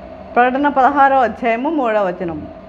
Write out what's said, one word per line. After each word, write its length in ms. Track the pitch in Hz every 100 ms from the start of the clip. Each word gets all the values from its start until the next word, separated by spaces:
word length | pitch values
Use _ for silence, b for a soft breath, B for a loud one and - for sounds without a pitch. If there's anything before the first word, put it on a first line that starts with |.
| - - -
ప్రకటన 340 | 233 254 262 285
పదహారో 520 | 269 254 285 277 269
అధ్యాయము 500 | 226 214 240 226 277
మూడవ 360 | 320 240 214 190
వచనం. 400 | 180 175 156 - -